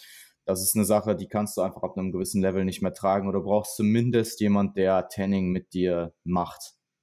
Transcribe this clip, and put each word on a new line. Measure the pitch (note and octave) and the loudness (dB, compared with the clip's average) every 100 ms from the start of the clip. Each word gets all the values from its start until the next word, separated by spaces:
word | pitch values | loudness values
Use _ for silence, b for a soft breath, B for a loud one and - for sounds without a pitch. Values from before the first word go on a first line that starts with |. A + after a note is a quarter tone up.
| B B B B - | B B B B -4
das | F#2 | -2
ist | G2 A2 | 0 2
eine | G2 | 4
Sache, | G#2 G#2+ F#2 | 2 2 -2
die | F#2+ | -2
kannst | G#2 G#2 - | -4 -2 -2
du | |
einfach | F#2 - | -4 -2
ab | F2+ G2 | -8 -4
einem | F#2 | -4
gewissen | F2+ F#2 G2+ | -4 -2 0
Level | F#2+ F#2 F#2+ | 0 2 -2
nicht | F#2 | -2
mehr | F#2+ | -4
tragen | - F#2+ G2 G2 | -2 2 2 0
oder | F#2+ | -2
du | F#2+ | 0
brauchst | G2 - - | 0 0 0
zumindest | G#2 A2+ A#2+ A#2 A2+ - | 2 2 2 2 0 0
jemand, | G#2 G2+ G2 G2 | 2 2 2 2
der | F#2+ F#2+ F2+ | 2 2 0
Tanning | - G2 G2 F#2 | -4 -2 0 0
mit | F2+ - | -2 -4
dir | F#2 F2+ F2 E2+ - E2+ | -2 0 0 -4 -8 -4
macht | F2+ F2 - - _ _ _ | -2 -2 -6 -18 _ _ _